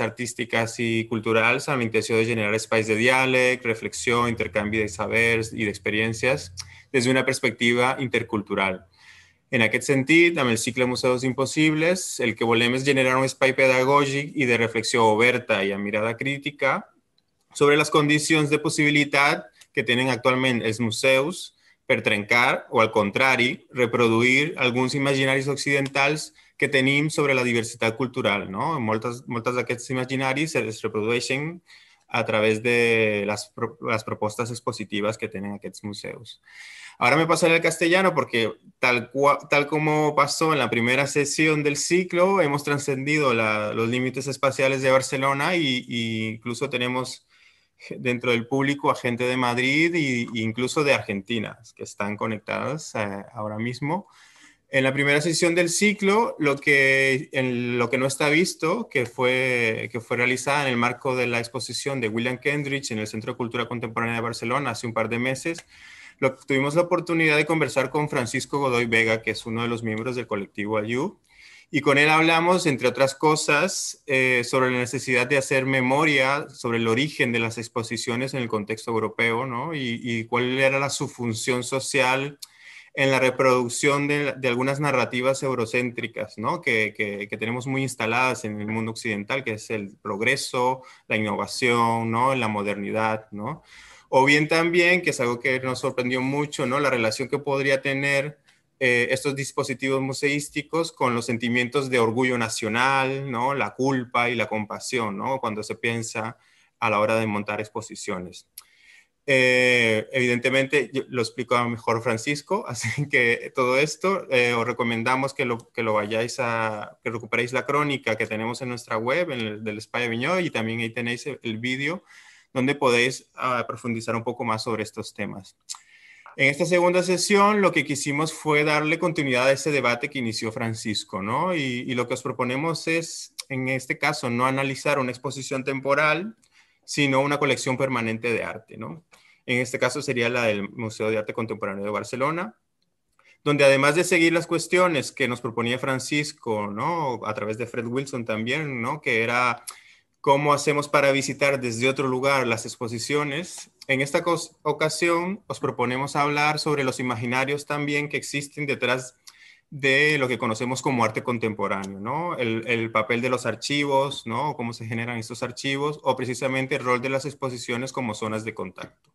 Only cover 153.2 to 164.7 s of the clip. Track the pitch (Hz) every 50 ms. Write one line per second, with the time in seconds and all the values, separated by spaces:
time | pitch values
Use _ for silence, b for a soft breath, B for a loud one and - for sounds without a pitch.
153.2 | 147 147 139 151 185 - - - - _ _ _ - - 135 131 135 139 - 175
154.2 | 165 175 170 160 165 - _ _ _ 151 143 147 156 156 156 - 175 170 170 170
155.2 | 175 180 196 214 _ _ 135 - - 131 117 117 123 120 127 131 139 139 - 151
156.2 | 143 147 147 147 147 151 156 151 - 160 147 139 135 131 123 - 131 127 123 113
157.2 | 123 120 123 131 135 135 143 143 143 - 147 147 147 143 147 143 143 147 147 135
158.2 | - - - 143 143 - - 151 147 139 131 117 - 123 127 131 131 - - B
159.2 | B B B B B B B B B B - 139 131 135 135 135 147 151 151 143
160.2 | 131 123 127 113 127 117 110 110 131 123 131 123 - 156 135 120 117 110 113 -
161.2 | - - 120 113 117 110 107 104 101 98 104 98 98 98 98 95 101 113 135 151
162.2 | 170 175 165 131 123 113 113 113 - - 120 113 113 113 113 110 107 - 120 120
163.2 | 120 131 127 120 - 120 107 110 - - 143 143 147 143 139 135 135 143 135 -
164.2 | - 117 113 117 143 151 135 - 120 117